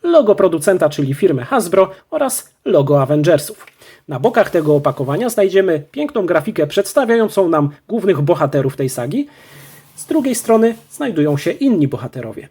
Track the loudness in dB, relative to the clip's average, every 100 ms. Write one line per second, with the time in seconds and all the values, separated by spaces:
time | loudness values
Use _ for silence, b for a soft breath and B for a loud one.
0 | 4 2 4 2 2 0 0 2 0 0
1 | -4 0 0 0 -2 -2 0 2 2 B
2 | B -4 -2 -4 -10 _ 0 2 4 2
3 | 2 0 2 2 0 -16 -20 B B B
4 | -12 -2 0 2 0 0 2 2 0 -2
5 | -4 -2 -2 0 2 2 2 0 -4 -8
6 | -4 -2 0 0 -2 -4 -2 -2 0 0
7 | 2 2 0 0 2 2 0 -4 _ -4
8 | 0 0 2 0 0 0 -2 -4 -6 -4
9 | -6 -4 -6 B B B B B B -20
10 | -4 -2 0 -4 2 2 2 -2 -14 -10
11 | -6 -2 0 0 -4 -2 0 2 0 -2
12 | -10 -10 -12 -14 -18